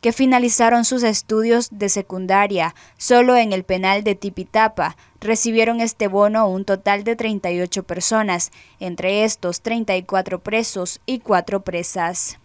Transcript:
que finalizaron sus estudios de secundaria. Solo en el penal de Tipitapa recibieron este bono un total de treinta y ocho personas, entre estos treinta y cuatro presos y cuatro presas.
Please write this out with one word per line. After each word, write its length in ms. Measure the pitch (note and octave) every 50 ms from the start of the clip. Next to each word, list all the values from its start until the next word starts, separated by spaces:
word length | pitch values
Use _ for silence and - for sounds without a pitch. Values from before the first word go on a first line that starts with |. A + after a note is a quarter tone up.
que 120 | - A#3 A3+
finalizaron 720 | - C4+ C4 B3+ B3 B3 A#3+ A3+ - A#3+ A3+ A#3+ A#3+ A#3
sus 160 | - C4 B3+ A#3+
estudios 640 | A3+ G#3+ - - _ A3 G#3+ A3 A#3 A#3 A#3 A#3+ -
de 200 | - G3+ G3+ G3+
secundaria. 840 | F#3+ G3+ G3 _ F#3+ F#3 F#3 F3+ F#3+ G3 G3+ G3+ G3+ F3+ D#3+ E3 - _ - - _
Solo 400 | _ - - B3 A#3+ B3 B3+ B3
en 160 | B3 A#3 G#3+ G3+
el 120 | F#3 F#3
penal 400 | - F#3+ F#3 F#3+ F#3+ G3 G3+ G#3+
de 100 | G#3+ G3+
Tipitapa 840 | F#3+ - G3+ F#3 - F#3 - - A3 A3 A3 G#3+ - F3+ E3+ E3 _ _ _ _ _
recibieron 600 | - G3+ A3+ A3 - A#3 A3+ A3+ A3+ A3+ A#3 A#3
este 280 | A3+ A#3 - _ A3 G3+
bono 400 | F#3+ G3+ G#3 G#3 G#3+ A3 A3+ G3+
un 160 | F#3 F#3+ G3
total 400 | - G3 F#3+ G3 G3+ G3+ G3+ G#3
de 100 | A3 A#3
treinta 360 | A3+ A#3 A3 A3 G3+ - F3+
y 100 | F3 F3
ocho 220 | F3+ F3 - G3 F#3
personas, 720 | - F3 E3+ F3 - A3+ A3 G#3+ G3+ F3+ F3 - - _ - - _ _ _
entre 440 | G3 F#3 F3 - F3+ F#3 G3 G#3 G#3+
estos 360 | A3 G#3+ - - F3+ F3 -
treinta 360 | _ A3+ A3+ A#3 A3+ G#3 F#3+
y 80 | F#3 F3+
cuatro 340 | - - F#3+ F#3 F3 F#3 F3+
presos 600 | _ - G#3 A3 A#3 - - G3+ F3+ F3+ - - _
y 140 | - C4 A#3+
cuatro 440 | _ - G#3 F#3 F#3 - G3+ G3 F#3+
presas. 760 | - F3 E3+ F3 - - F#3+ E3+ E3+ F3 - - - - - _